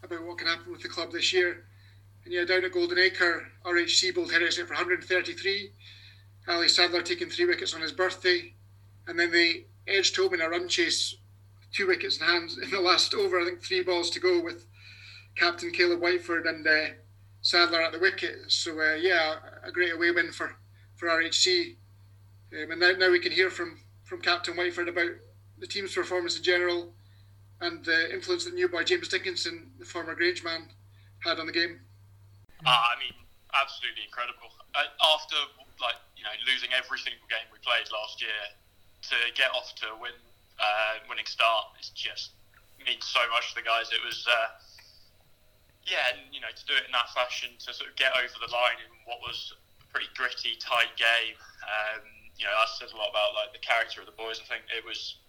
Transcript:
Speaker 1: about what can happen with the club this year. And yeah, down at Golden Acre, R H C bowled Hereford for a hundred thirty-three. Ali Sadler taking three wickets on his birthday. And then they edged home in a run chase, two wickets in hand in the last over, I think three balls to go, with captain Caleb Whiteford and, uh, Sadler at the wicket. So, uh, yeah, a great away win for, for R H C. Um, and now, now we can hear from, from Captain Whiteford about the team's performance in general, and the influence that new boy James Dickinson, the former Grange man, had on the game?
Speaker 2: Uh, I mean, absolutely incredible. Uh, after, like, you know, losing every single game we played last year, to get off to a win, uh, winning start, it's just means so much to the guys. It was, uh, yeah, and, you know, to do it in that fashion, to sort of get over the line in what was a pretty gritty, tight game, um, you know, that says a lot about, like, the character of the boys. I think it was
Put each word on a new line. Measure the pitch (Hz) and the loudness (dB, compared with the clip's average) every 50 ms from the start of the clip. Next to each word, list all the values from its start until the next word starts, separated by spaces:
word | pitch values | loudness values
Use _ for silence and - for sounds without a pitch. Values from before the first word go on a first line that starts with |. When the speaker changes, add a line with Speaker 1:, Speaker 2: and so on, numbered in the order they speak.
| - | -10
Speaker 1:
about | - 175 165 165 | -10 -10 -8 -8
what | 175 175 170 | -10 -10 -4
can | 165 | 0
happen | 165 165 170 170 175 170 | 0 0 -2 -4 -12 -14
with | - - | -12 -12
the | - | -10
club | - 175 170 165 170 | -6 -6 -6 -4 -2
this | 170 - - 185 | 0 0 4 4
year. | 185 180 175 - - - - - - - - - - - - - - - | 4 4 4 2 -4 -12 -20 -20 -20 -20 -20 -20 -20 -20 -20 -20 -20 -12
And | 175 175 | -6 -2
yeah, | 180 175 | -2 2
down | 175 185 185 180 | 2 2 2 2
at | 185 180 | 2 0
Golden | 180 175 175 180 180 | 0 0 2 4 4
Acre, | 185 185 185 - 185 175 165 - - - - - - | 4 4 4 4 2 2 2 0 -4 -12 -18 -10 -4
R | 180 175 | 0 2
H | 170 175 - - - | 2 2 4 2 2
C | 185 185 175 | 2 2 0
bowled | 180 170 160 160 | 0 -2 2 2
Hereford | 170 170 170 160 175 175 170 | 2 2 2 0 -2 -4 -4
for | 151 | -2
a | 151 | -4
hundred | 180 175 180 165 - | 0 0 0 -2 0
thirty-three. | - 185 180 170 165 165 170 - 190 196 202 202 196 - - - - - - - - - - - - - - - - | 0 0 0 0 -2 -8 -4 -2 -2 -2 -2 -4 -10 -16 -20 -20 -20 -20 -20 -20 -20 -20 -20 -20 -20 -20 -16 -4 -2
Ali | 175 170 170 160 | 0 2 4 4
Sadler | - - 175 170 170 175 175 | 6 6 4 4 4 0 0
taking | - 175 170 175 160 | 0 -4 -4 -4 -6
three | - - 175 | 0 2 2
wickets | 175 175 - - - 160 | 2 4 2 0 -6 -4
on | 160 160 | -4 -6
his | 156 143 | -6 -2
birthday. | - 185 180 - - - 180 175 175 170 - - - - - - - - - - - - | 0 0 0 -2 0 2 2 2 2 0 -6 -16 -20 -20 -20 -20 -20 -20 -20 -20 -18 -14
And | - 165 170 | -8 0 0
then | 170 170 | 2 4
they | 165 170 170 170 165 170 - - - - - | 6 4 4 4 2 -2 -8 -16 -20 -16 -6
edged | - 196 196 185 - - | 0 0 2 2 2 2
home | - 185 185 185 | 2 2 2 2
in | 170 | 0
a | 160 160 | -2 -2
run | 170 175 175 175 | -2 -2 -2 -2
chase, | - - 170 160 - - - - - - - - - - - - - - - - - | 0 0 2 2 2 -2 -2 -4 -6 -12 -18 -20 -20 -20 -20 -20 -20 -20 -20 -10 -6
two | - 202 | -2 2
wickets | 185 180 170 - - - - | 2 2 0 0 -4 -2 0
in | - | 2
hand | 165 175 175 170 165 - - - | 2 2 2 0 -4 -8 -8 -6
in | - | -4
the | - 403 | -2 2
last | - - 349 311 - - - | 4 4 6 6 4 2 2
over, | - 202 190 175 180 | 0 0 2 2 2
I | 170 | 0
think | 175 180 175 - | 0 -2 -6 -6
three | - 185 185 180 | -2 -2 0 0
balls | 180 180 170 165 - | 0 0 0 0 -2
to | - 170 | -4 0
go, | 170 180 180 170 165 | 2 4 4 4 2
with | 170 - - - - - - - - - - - - - - - - - | -2 -8 -12 -16 -20 -20 -20 -20 -20 -20 -20 -20 -20 -20 -20 -20 -14 -2
captain | - 170 175 175 170 175 170 | 0 2 2 2 -2 -6 -6
Caleb | 170 - 180 175 175 170 | 2 2 4 4 4 2
Whiteford | 170 175 180 180 175 - 170 165 165 165 | 2 2 0 0 0 -2 -2 0 0 -2
and, | 160 156 151 | -4 0 2
uh, | 160 156 151 156 151 - - - - - - - - - - | 4 4 4 4 0 -6 -12 -20 -20 -20 -20 -20 -20 -20 -4
Sadler | - - - 175 175 170 165 165 165 | -2 4 6 6 6 6 4 2 0
at | 165 160 | 0 0
the | 165 | 2
wicket. | 180 190 190 - - 165 - - - - | 2 2 2 0 -6 -6 -6 -8 -2 -2
So, | - - - 170 156 156 | 0 0 0 -4 -2 0
uh, | 156 156 156 | 2 2 2
yeah, | 156 170 190 180 170 160 156 156 156 - - - - - | 2 2 4 4 4 2 2 -2 -4 -10 -16 -20 -16 -16
a | - | -8
great | 170 175 180 175 165 | -2 0 0 0 0
away | 160 170 170 | 2 2 2
win | 175 170 165 - - | 4 2 0 0 -2
for, | - - - - - - - - - - - - | -8 -8 -8 -8 -12 -20 -20 -20 -20 -20 -20 -14
for | - 170 170 | -6 -2 0
R | 165 160 165 | 2 2 2
H | 165 - - | 2 2 4
C. | - 185 185 175 170 - - - - - - - - - - - - - - - - - - | 4 4 4 2 2 -2 -6 -18 -20 -20 -20 -20 -20 -20 -20 -20 -20 -20 -20 -20 -20 -16 -10
Um, | 156 156 156 165 | -10 -8 0 4
and | 170 | 6
now, | 175 180 185 | 8 8 8
now | 185 185 185 | 8 8 8
we | 180 175 | 8 6
can | 175 175 | 4 2
hear | 156 175 190 185 | 4 4 4 4
from, | - - 175 170 160 - - - - - - | 2 -4 -6 -6 -8 -16 -20 -20 -20 -20 -16
from | - 185 170 | -14 -12 -4
Captain | - 180 175 170 - 175 165 | 0 0 0 2 0 -4 -2
Whiteford | 170 180 180 175 180 175 170 | 0 -2 -2 0 -2 -4 -2
about | 175 175 170 175 - - - - - - - - - - | 0 0 0 -2 -2 -8 -16 -20 -20 -20 -20 -20 -18 -16
the | 185 - | -12 -8
team's | - 202 196 185 - | -8 -6 -6 -4 -4
performance | 185 170 - 180 180 170 170 - | -4 -2 -2 -2 -2 -2 -2 -4
in | - - | 0 2
general, | 180 180 180 175 175 175 175 170 - - - - - - - - - - - - - - - | 4 4 4 4 2 0 0 -2 -6 -16 -20 -20 -20 -20 -20 -20 -20 -20 -20 -20 -20 -14 -6
and | 175 170 170 165 143 | -6 -6 -6 -6 -2
the | 165 165 165 165 165 - | 2 2 2 2 2 -2
influence | 190 175 180 180 175 170 | -6 -2 -2 -2 -2 -2
that | 175 175 | -6 -2
new | 180 180 180 | 0 0 2
boy | 180 170 170 | 2 0 2
James | 170 180 170 170 170 | 2 2 2 0 -2
Dickinson, | - 185 - 190 180 - - 170 170 165 - - - - | -2 -2 -2 -2 -4 -4 -4 -6 -6 -10 -16 -18 -20 -20
the | 175 | -18
former | - - 175 165 160 160 | -10 -8 -8 -6 -6 -2
Grange | 160 170 180 180 175 - | 0 0 0 0 0 -6
man, | 170 165 165 165 - - - - - - - - - - - - | -6 -8 -8 -10 -14 -20 -20 -20 -20 -20 -20 -20 -20 -18 -6 -2
had | 170 165 165 | -2 -2 -2
on | 160 | -2
the | 165 165 | -2 0
game? | 170 170 175 170 - - - - - - - - - - - - - - _ - - - | 0 0 0 -2 -12 -20 -20 -20 -20 -20 -20 -20 -20 -20 -20 -20 -20 -20 _ -20 -4 2
Speaker 2:
Uh, | - | 4
I | 127 123 117 120 120 127 | 4 6 6 4 2 0
mean, | 135 123 107 - - - - - _ - - | -4 -10 -10 -14 -20 -20 -20 -20 _ -2 0
absolutely | 139 135 - - - - 120 113 110 107 | 0 0 0 -4 -8 -8 -8 -8 -8 -14
incredible. | - - 123 120 123 127 - - 110 - - - - - | -12 -8 -8 -8 -8 -8 -14 -18 -20 -20 -20 -20 -6 -2
Uh, | 143 147 151 - - - 156 156 | -2 -2 -2 0 2 4 4 4
after, | 151 - - 165 151 143 139 - - - - - - | 2 0 -4 -4 -4 -4 -6 -8 -20 -20 -20 -12 -6
like, | 131 120 117 - - _ _ | -4 -4 -4 -6 -10 _ _
you | - - | -12 -10
know, | 107 107 110 113 | -10 -10 -4 -2
losing | 127 131 127 127 123 131 | -2 -2 0 -2 -2 -2
every | 131 127 - 135 123 | -2 -2 -2 -8 -8
single | - 127 120 - - _ | -6 -10 -12 -12 -8 _
game | 113 110 117 - - | -6 -6 -6 -8 -18
we | - - | -12 -2
played | 123 123 117 104 - 110 | 0 0 0 0 -2 -6
last | 107 110 110 - - | -6 -6 -8 -8 -10
year, | 117 110 107 107 104 104 - _ _ _ _ _ - _ _ _ - - | -8 -6 -6 -6 -8 -10 -14 _ _ _ _ _ -20 _ _ _ -8 -4
to | 135 120 120 117 117 | -2 -2 -2 -2 0
get | - 135 131 131 | 0 0 0 0
off | 127 123 - - | -4 -6 -8 -12
to | - - 110 110 | -10 -10 -10 -10
a | |
win, | 110 120 120 120 - _ _ - _ _ _ _ - | -8 -10 -12 -12 -12 _ _ -20 _ _ _ _ -2
uh, | 110 104 104 107 110 110 110 110 107 - | 0 0 2 2 0 0 -2 -6 -8 -10
winning | 120 113 110 | -10 -8 -8
start, | - - - 120 113 113 110 107 - - - | -8 -2 2 2 2 2 0 -2 -6 -14 -18
it's | - - | -18 -16
just | - - - 113 92 - - - - _ - _ _ - _ _ - - 135 | -12 -8 -8 -8 -8 -8 -12 -14 -14 _ -20 _ _ -20 _ _ -20 -8 -4
means | 127 123 - - | -4 -4 -4 -6
so | - - 131 120 117 117 | -2 2 2 2 2 2
much | 120 120 - | -2 -2 -2
to | - 117 | -8 -6
the | 117 | -2
guys. | 113 113 117 113 113 | 0 0 0 0 -2
It | 117 117 120 | -4 -4 -4
was, | 120 110 - - 120 | -4 -8 -6 0 0
uh, | 120 117 113 110 - - - - - - - - - - - - _ _ _ _ - _ _ _ _ _ _ _ _ _ _ | 2 2 2 -2 -6 -12 -20 -20 -20 -20 -20 -20 -20 -20 -20 -20 _ _ _ _ -20 _ _ _ _ _ _ _ _ _ _
yeah, | 196 185 160 143 123 123 | -4 -2 0 2 0 0
and, | 135 135 - | -2 -10 -16
you | 139 135 | -14 -12
know, | 123 113 | -12 -12
to | 113 - - | -12 -12 -6
do | - 143 | 0 0
it | 135 131 | 0 0
in | 123 127 | 2 0
that | 123 120 - | 0 0 0
fashion, | - 131 123 123 - - - 123 123 _ - | 0 -2 0 0 -2 -6 -8 -10 -12 _ -14
to | 127 120 | -12 -10
sort | - 110 110 | -10 -10 -12
of | - - | -2 0
get | 135 131 127 | 0 2 2
over | 127 123 123 - 123 | 2 -2 -2 -6 -10
the | 117 117 | -10 -4
line | 120 120 123 120 117 - | 0 2 2 2 2 -2
in | - - - - _ | -10 -20 -20 -20 _
what | 120 120 - - | -14 -14 -10 -10
was | 120 117 - - - - _ _ _ _ _ - | -8 -8 -8 -10 -10 -14 _ _ _ _ _ -20
a | _ | _
pretty | - 110 - - - | -6 -6 -6 -6 -6
gritty, | - 127 123 - - - 120 113 110 | -4 -4 -4 -4 -4 -6 -6 -6 -6
tight | - - 127 120 117 117 - | -4 0 2 2 2 2 0
game, | - 117 117 117 117 113 113 110 - - - - - 107 | 0 2 4 4 2 0 -4 -8 -12 -20 -20 -18 -16 -8
um, | 104 104 107 107 107 110 110 - - - - - - - - | -6 -4 -4 -2 -4 -6 -8 -12 -16 -20 -20 -20 -20 -12 -6
you | 107 | -4
know, | 101 104 | -2 2
that | 110 110 113 - - | 2 0 0 -2 -10
says | 120 113 - | -12 -14 -10
a | 110 | -6
lot | 107 104 | -6 -2
about, | 107 107 104 104 104 | 0 2 0 2 0
like, | 104 107 104 - | -2 -6 -6 -8
the | - - | -14 -2
character | - 127 117 117 117 - 107 | 0 2 2 2 -2 -4 -14
of | 92 | -14
the | - 104 | -18 -14
boys. | - 113 113 113 113 | -10 -8 -8 -8 -8
I | - | -8
think | - 123 113 117 - | -10 -10 -10 -8 -8
it | 117 113 113 | -10 -8 -8
was | 117 110 - - - - - _ | -8 -10 -10 -10 -12 -12 -14 _